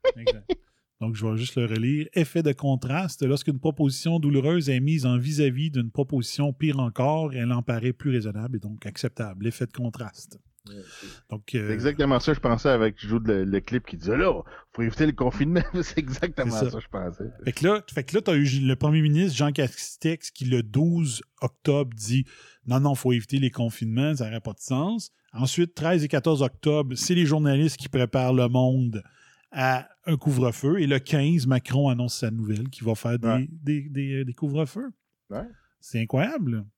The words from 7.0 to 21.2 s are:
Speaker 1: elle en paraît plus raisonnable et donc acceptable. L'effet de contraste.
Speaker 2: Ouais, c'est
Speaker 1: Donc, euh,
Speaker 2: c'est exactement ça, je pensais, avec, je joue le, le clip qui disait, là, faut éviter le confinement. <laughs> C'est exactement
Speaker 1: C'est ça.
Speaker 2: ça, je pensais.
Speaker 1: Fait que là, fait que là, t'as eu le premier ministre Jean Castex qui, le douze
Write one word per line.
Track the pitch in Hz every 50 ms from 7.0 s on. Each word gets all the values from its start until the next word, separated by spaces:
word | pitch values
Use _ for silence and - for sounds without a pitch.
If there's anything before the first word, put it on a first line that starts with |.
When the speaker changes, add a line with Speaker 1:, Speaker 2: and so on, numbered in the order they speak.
| 147 139 156 160 160 147 131
Speaker 1:
elle | 127 117 120
en | 123 120
paraît | 117 - 120 113 113 127
plus | 123 _ - 147
raisonnable | 127 120 104 107 98 104 110 127 131 107
et |
donc | - 104 107 107 -
acceptable. | 104 - - - 120 _ - 113 104 92 95 104
L'effet | 120 - - 127
de | 117
contraste. | - - 123 117 110 - 120 101 _ - - - - - _ _ _ _ _ 101
Speaker 2:
Ouais, | 101 101 92 - - -
c'est | - 92 - - _ _
Speaker 1:
Donc, | 110 107 - - -
euh, | 117 104
Speaker 2:
c'est | 104 107
exactement | 110 120 147 143 147 143 139 135 123
ça, | - - 147
je | -
pensais, | - 127 117 113 - 143
avec, | 131 117 110 110 101 -
je | - 101
joue | 113 117
le, | 110 113 104 98
le | 95 95 98 98
clip | - - 120 123 -
qui | - -
disait, | 82 82 92 113
là, | 139 185 185 - - - - - - - _
faut | _ -
éviter | 117 113 - - 156
le | 156
confinement. | 135 - 127 127 - - 143 156 175 175 - - -
<laughs> | 180
C'est | 160 - - 165
exactement | 147 131 131 - - 175 147 - 131 120
Speaker 1:
C'est | 113 110 107
ça. | 123
Speaker 2:
ça, | 117 110
je | -
pensais. | - - 98 92 87 87 - 101 117 120 - -
Speaker 1:
Fait | 131
que | - - 147
là, | 185 214 214 - -
fait | - 156 131
que | - 160
là, | 214
t'as | - - 170
eu | 143 147
le | 135 127 139 135 131 131
premier | - - 151 151 160
ministre | 156 151 147 156 190 190 135
Jean | 117 147 147
Castex | 139 160 139 123 - - - - - - - 160 165 156 - -
qui, | _ - 131
le | 123 127 120
douze | 113 107 104 135 156 170 170 170 165 135 113 110